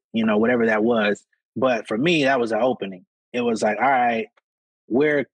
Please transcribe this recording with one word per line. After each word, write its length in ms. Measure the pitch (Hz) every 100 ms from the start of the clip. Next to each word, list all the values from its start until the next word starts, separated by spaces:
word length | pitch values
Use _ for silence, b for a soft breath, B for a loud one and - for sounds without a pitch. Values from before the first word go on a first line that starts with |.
| _
you 120 | 113 110
know, 120 | 107
whatever 280 | 113 123 113
that 180 | 110
was. 400 | 113 120 104 104 _ _ _ -
But 320 | 127 117 -
for 100 | 110
me, 260 | 156 165
that 160 | 135 135
was 120 | 117
an 100 | 117
opening. 440 | 131 123 98 92 _ _ _
It 80 | 120
was 200 | 120 107
like, 160 | 110 104
"All 120 | 127
right, 380 | 131 120 113 107 _ _ _ _ _ -
we're 380 | 117 151 147 127